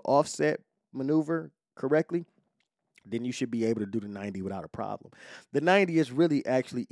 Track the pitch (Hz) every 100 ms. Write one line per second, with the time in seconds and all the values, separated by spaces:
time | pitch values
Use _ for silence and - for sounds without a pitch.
0 | - 139 151 - 151 156 _ _ _ 131
1 | 135 156 151 165 156 _ _ - 135 156
2 | - 175 165 _ _ _ _ _ _ _
3 | - 113 123 123 123 113 113 110 101 110
4 | 101 101 101 95 95 95 78 - 104 104
5 | - - - - - 139 160 196 190 160
6 | 135 127 165 143 - 127 123 123 -